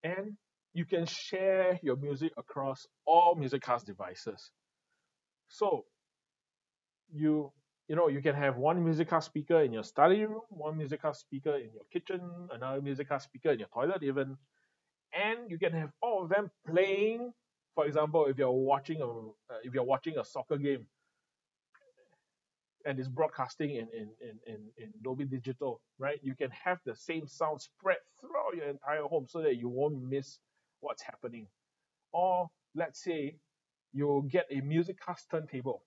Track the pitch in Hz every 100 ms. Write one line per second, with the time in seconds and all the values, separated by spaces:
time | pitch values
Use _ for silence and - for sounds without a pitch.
0 | 160 185 208 208 _ _ _ 170 170 180
1 | 170 - - 190 190 190 185 180 151 131
2 | 143 139 160 - - - 135 131 - _
3 | - 170 175 170 135 139 - 120 - 95
4 | 92 90 - 98 - _ _ _ _ _
5 | _ _ _ _ _ - 208 151 - _
6 | _ _ _ _ _ _ _ _ _ _
7 | _ 156 151 151 143 _ _ _ _ 156
8 | 170 143 139 143 143 123 139 175 165 160
9 | 165 165 151 - 143 165 143 113 104 -
10 | 156 202 214 214 - 185 151 156 147 147
11 | 156 143 - 135 143 143 113 110 - 180
12 | - 185 175 175 175 117 131 135 143 135
13 | 143 143 - 127 160 131 101 117 143 190
14 | 143 135 135 135 _ _ _ _ _ _
15 | _ 165 208 233 233 170 180 165 151 -
16 | 240 208 170 196 202 _ - 165 196 196
17 | 214 233 247 - _ _ _ - 147 147
18 | 151 160 147 135 131 127 135 139 135 156
19 | 127 117 110 - _ 117 120 127 120 135
20 | 160 151 110 147 123 147 143 135 110 _
21 | _ _ _ _ _ _ _ _ 554 _
22 | _ _ _ _ _ _ _ _ 147 135
23 | 131 127 156 - 127 - 151 135 113 113
24 | 107 - 120 110 - 107 107 - 110 107
25 | 117 131 139 131 123 127 139 117 _ _
26 | 135 147 135 131 131 - - 180 - 113
27 | - 160 147 - 160 151 - _ 185 180
28 | _ _ 269 339 - 175 147 139 139 151
29 | 165 165 131 170 156 123 120 123 147 143
30 | 127 135 139 - _ _ _ _ 143 117
31 | - - 120 117 104 _ _ _ _ _
32 | _ 165 185 180 175 _ _ 147 165 -
33 | - 160 143 160 _ _ _ _ _ 135
34 | 143 143 139 180 170 139 139 160 170 185
35 | - 175 - 165 151 131 127 117